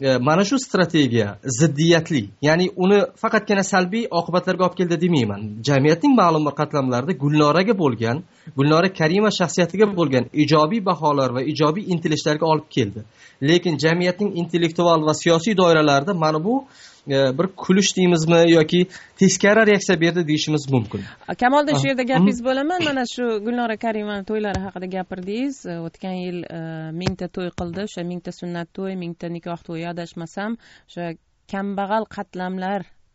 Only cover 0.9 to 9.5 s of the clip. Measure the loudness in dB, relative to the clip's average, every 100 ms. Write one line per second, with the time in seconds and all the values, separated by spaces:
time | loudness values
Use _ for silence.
0.9 | 2 2 2 -2 -4 -6 0 2 2 4
1.9 | 4 2 -4 -4 -2 2 2 0 0 2
2.9 | 4 2 -2 -2 0 0 0 0 0 0
3.9 | -2 -4 -4 -2 -2 -2 0 -2 -2 -2
4.9 | 0 2 2 0 -4 -10 -6 0 2 4
5.9 | 4 4 4 4 2 0 -2 -2 -2 -2
6.9 | -2 -2 -2 0 4 4 4 0 0 0
7.9 | 0 -2 -4 -8 _ -8 0 2 4 2
8.9 | 0 0 2 0 0 -2